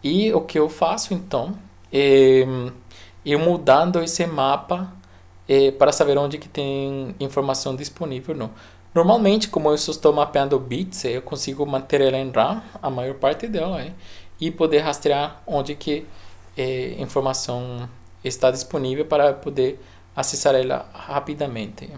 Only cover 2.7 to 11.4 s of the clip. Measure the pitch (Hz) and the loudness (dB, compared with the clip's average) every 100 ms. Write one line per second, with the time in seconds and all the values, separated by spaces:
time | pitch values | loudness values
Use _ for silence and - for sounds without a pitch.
2.7 | - - - - - 147 147 165 175 139 | -10 -20 -20 -20 -14 -2 0 2 2 6
3.7 | 135 175 180 165 - 170 151 135 143 - | 6 6 0 -2 -2 -2 0 0 0 -2
4.7 | 180 190 - - - - - - 135 139 | -6 -6 -12 -20 -20 -20 -20 2 4 4
5.7 | 135 143 147 147 139 143 147 143 - 139 | 4 4 4 2 2 0 -6 -10 -8 -6
6.7 | 139 139 139 131 - 135 135 139 131 147 | -4 -4 -6 -8 -8 -6 -4 -2 -2 -4
7.7 | 131 143 - 165 131 127 143 110 - - | -6 -10 -10 -8 -8 -8 -8 -8 -12 -20
8.7 | - - 170 175 226 202 214 214 - 151 | -20 -4 2 4 6 4 2 0 0 2
9.7 | 151 156 151 156 147 147 147 139 135 123 | 2 0 4 4 4 2 0 2 0 -2
10.7 | 123 185 - 127 123 - 139 | -6 -6 -6 -4 -4 -6 -8